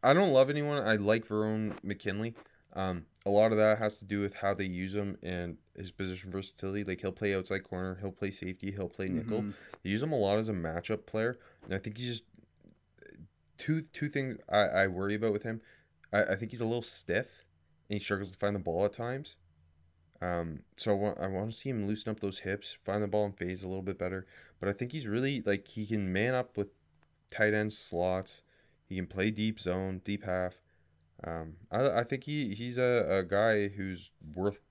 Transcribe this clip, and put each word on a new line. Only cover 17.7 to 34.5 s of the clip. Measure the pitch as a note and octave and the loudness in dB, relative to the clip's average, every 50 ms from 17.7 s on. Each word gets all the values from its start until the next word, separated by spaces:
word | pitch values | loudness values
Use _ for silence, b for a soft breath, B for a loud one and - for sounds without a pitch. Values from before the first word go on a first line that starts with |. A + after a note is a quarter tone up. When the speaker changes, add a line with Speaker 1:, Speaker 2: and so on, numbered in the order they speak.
| _ _ _ _ | _ _ _ _
Speaker 1:
and | G#2 | -6
he | G2+ G2+ | -4 -2
struggles | - G2+ G2 G2 F#2 | -2 -2 -2 -2 -8
to | F#2 | -6
find | - - G2+ G2+ | -2 0 0 0
the | G2+ | 0
ball | D2 E2+ E2 F2 G2+ | -2 -2 0 2 2
at | G2+ - | 0 0
times. | - A#2 A#2+ B2+ C3+ D3 - - _ _ _ _ _ _ _ _ _ _ _ _ _ _ _ _ _ | -2 -6 -6 -6 -6 -8 -12 -18 _ _ _ _ _ _ _ _ _ _ _ _ _ _ _ _ _
Um, | F2+ F2+ F2 F2 E2+ E2 D#2 - - _ _ | -4 -2 -2 -2 -2 -4 -6 -10 -12 _ _
so | - - A2+ | -6 0 2
I | G#2 | 2
want, | G2 G2+ G#2 - - | 2 2 0 0 -2
I | - | -4
want | F#2+ F#2+ F#2+ G#2 A2+ | -2 -2 -2 -4 -4
to | A2+ | -6
see | - - C#3 | -6 -6 -4
him | C3 A2+ G2+ | -2 -2 0
loosen | G2 G#2+ G#2+ - A2+ | 0 -2 -2 -2 -6
up | F2 - | -6 -4
those | - G2 F#2 - | -4 -6 -6 -4
hips, | - F#2+ G2 G#2 - - - - _ | -4 -4 -4 -4 -6 -12 -16 -10 _
find | - G2 G#2 | -2 0 0
the | G#2+ | 0
ball | G2 G#2 G#2+ G#2 | 2 2 2 2
in | G#2 G2 | 2 -2
phase | - F2 F2+ F#2 F#2 F#2+ | -4 -4 -4 -4 -6 -6
a | |
little | F#2 F#2+ F#2+ F#2+ | -6 -6 -4 -4
bit | F#2+ F#2+ | -4 -4
better. | - F#2+ F#2 F#2+ F#2+ F#2 B B B B B B B | -2 -4 -4 -4 -6 -8 B B B B B B B
But | - G2 | -2 -2
I | G2+ | 0
think | - B2+ B2 | -2 -4 -4
he's | C#3 D#3 C3 | -4 -6 -4
really, | G#2+ G#2 A#2 C3 C3+ C#3+ B2+ - | -2 0 2 2 2 0 0 2
like, | G#2 G2+ G2 - - | 2 0 0 0 -8
he | - A2 G#2+ | -8 -8 -4
can | G2+ A2+ G#2 G2+ F#2 F#2 | -2 0 0 0 2 2
man | F#2+ G#2+ B2 B2+ | 2 2 2 2
up | B2+ B2 - _ | 0 -2 -2 _
with | G#2 G2+ G2 _ _ _ _ _ _ _ _ _ _ _ _ | -4 -4 -4 _ _ _ _ _ _ _ _ _ _ _ _
tight | - - A2 G#2+ G#2 | 2 4 4 4 6
end | G#2+ G#2+ G#2+ G#2+ | 4 2 0 -4
slots. | - - - - E2+ F2+ F#2 F#2 F#2+ F#2 - - - _ b b b b b b b b | -6 -10 -4 -2 0 2 2 2 0 -4 -8 -14 -20 _ b b b b b b b b
He | _ F#2+ | _ -6
can | F#2 F2+ | -6 -6
play | E2 - F#2+ F#2+ A2 | -6 -2 0 0 0
deep | G#2+ G2+ G#2+ A2 A2 - | 2 2 0 0 -2 -2
zone, | - A2 F2+ F#2 F#2+ F#2+ F#2+ F#2 - | -2 -2 -2 0 -2 -2 -4 -6 -4
deep | - G2+ G2 - | -4 -4 -4 -2
half. | G#2 F2+ F#2 F#2 F2+ - _ _ _ _ _ _ _ _ _ _ _ _ - | -2 0 0 0 -2 -6 _ _ _ _ _ _ _ _ _ _ _ _ -12
Um, | - E2 E2 E2 D#2+ D#2+ D#2+ - - _ | -8 -6 -6 -6 -6 -10 -12 -16 -10 _
I, | - A2 C3 C#3 E2+ A2+ | 0 2 2 4 4 2
I | A#2+ | 0
think | - C#3 C3 - | 0 -4 -6 -4
he, | D3 D3 D3+ C#3+ G#2+ G2 | -4 -4 -2 -2 -4 -4
he's | G#2+ A#2+ B2 A#2+ | -6 -6 -6 0
a, | B2 B2+ B2 B2 A#2+ G2+ D2+ | 2 4 4 4 4 4 4
a | F#2 G2 F#2 | 2 2 2
guy | - G2 G2+ A2 A2+ A2 G#2 G2+ | 2 2 4 6 6 4 4 2
who's | G2+ G2+ G2+ F#2+ F#2+ F#2 F2 - - _ _ - D#2 D#2 | 0 -2 -4 -4 -4 -4 -8 -10 -18 _ _ -16 -12 -4
worth | F2 F#2+ G2+ | 0 0 0